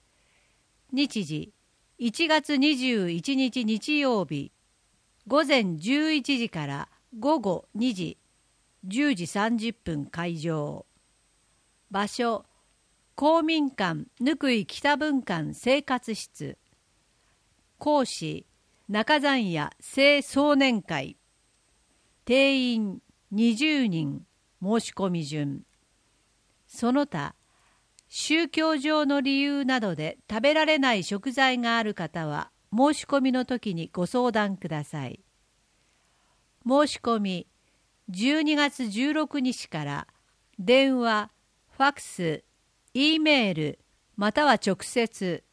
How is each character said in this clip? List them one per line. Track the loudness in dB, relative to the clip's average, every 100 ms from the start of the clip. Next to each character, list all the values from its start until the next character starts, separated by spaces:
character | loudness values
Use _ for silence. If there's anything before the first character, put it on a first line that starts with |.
| _ _ _ _ _ _ _ _ _
日 | -2 0 0
時、 | -4 -6 -8 _ _ _ _ _
一 | -4 -2 2
月 | 2 2 2
二 | 2 2
十 | 0 0 0
一 | -2 -2
日 | 0 0 0
日 | -2 -2 -2 0
曜 | 2 0
日、 | -2 -6 -8 _ _ _ _ _ _ _ 0
午 | 0
前 | 4 2 2 -2
十 | 0 0 2
一 | 0 0 -2
時 | -2
か | -4 -6
ら | -6 -10 _ _ -6
午 | 0 0
後 | 0 -4 -6
二 | -4 -4
時、 | -2 -6 -10 _ _ _ _ _ _
十 | -8 -2 0
時 | 0 -4
三 | -2 0 0
十 | -4
分 | -8 -8 -6 -6
開 | -6 -6 -4
場。 | -4 -4 -4 -8 -14 _ _ _ _ _ _ _ _ _ _
場 | -4 -4
所、 | -2 -2 -2 -6 _ _ _ _ _ _ 0
公 | 4 4
民 | 4 2 0
館、 | 0 -2 -2 -8 _
ぬ | -2 0
く | 0
い | 0 -2
北 | -4 0 0
分 | 0 -2
館 | -2 -4 -4
生 | -6 0 0
活 | 0 -4 -4 -10
室。 | -10 -14 -14 -14 _ _ _ _ _ _ _ _ _ _ _ _
講 | 0 2
師、 | 0 -4 -8 -8 -12 _ _ _ -6
中 | -4 2 2
山 | 4 2 0
屋 | -2 -4 -8
青 | -8 4 6 6
少 | 2 0 4 4
年 | 4 2
会。 | -2 -6 -6 -12 _ _ _ _ _ _ _ _ _ _
定 | 0 4 6 4 2
員 | 0 -2 -6 -14 _ _
二 | 2 2
十 | 4 2 2 2
人、 | 0 -2 -6 -12 _ _ _
申 | -2 -2
し | -2
込 | -4 -2
み | -2
順。 | -4 -4 -4 -6 -12 _ _ _ _ _ _ _ _ _ _
そ | -4 0
の | 2 0
他、 | -4 -8 -10 _ _ _ _ _ _ _
宗 | -10 0 0 0
教 | 0 0 0
上 | 0 0 2
の | 0
理 | 0 0
由 | 0 0
な | 0 0
ど | 0
で | -2 -6 -8 _
食 | 0
べ | 2
ら | 4
れ | 4 2
な | 2
い | 0
食 | -2 -4 -4
材 | 0 0 2
が | 0 0
あ |
る | -2
方 | -4 -6 -6 -4
は、 | -4 -8 _ _ 2
申 | 2
し | 2
込 | 0 2
み | 2
の | 0
時 | -2 -4 -4 -4
に | -6
ご | -4 -2
相 | 0 0
談 | 2 -2 -4
く | -6
だ | -6
さ | -6 -8 -8
い。 | -10 _ _ _ _ _ _ _ _ _ _ _ _ _ _ 2
申 | 4 4
し | 0
込 | -2 0
み、 | 0 -4 -8 _ _ _ _ _ -14
十 | -2 0 2
二 | 2 2
月 | 0 0 -6
十 | -2 0
六 | 0 -2 -2
日 | -2 -4 -8
か | -8
ら、 | -6 -6 -10 _ _ _ _ -8
電 | 2 4 4 2
話、 | 2 0 -2 _ _ _ _ 0
フ |
ァ | 0
ッ |
ク | 0
ス、 | -12 -6 -4 -4 -8 _ _ _ _ 0
E | 2 4
メ | 4 4 2
ー |
ル、 | 0 -4 -6 _ _ _
ま | -4 -2
た | 2
は | 4
直 | 4 2 -2
接。 | -2 -2 -2 -2 -6 -6 -8